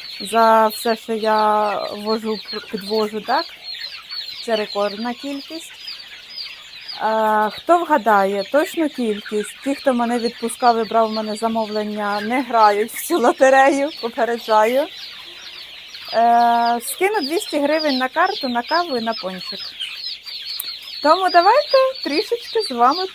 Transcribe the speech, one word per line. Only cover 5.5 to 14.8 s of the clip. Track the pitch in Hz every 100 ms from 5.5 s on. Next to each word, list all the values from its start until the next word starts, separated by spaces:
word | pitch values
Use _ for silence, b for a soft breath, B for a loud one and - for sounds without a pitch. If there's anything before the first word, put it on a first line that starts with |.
| 320 - - - - - - - - - - - - - -
Е, | 214 220 214 214 214
хто | - - 339
вгадає | 339 302 214 208 196 202
точну | 196 285 370 - 302
кількість, | - 233 208 - 214 202 -
ті, | 269
хто | 277 269
мене | 240 233 240
відпускав | 226 - 233 - 240 226 214
і |
брав | 226 220
в |
мене | 220 214 214
замовлення, | 226 226 214 214 214 208 208 208
не | 208 254
грають | 247 233 214 208 226
в | - -
цю | 320
лотерею, | 240 330 269 269 269 277 285 -
попереджаю. | 233 233 226 233 226 214 220 262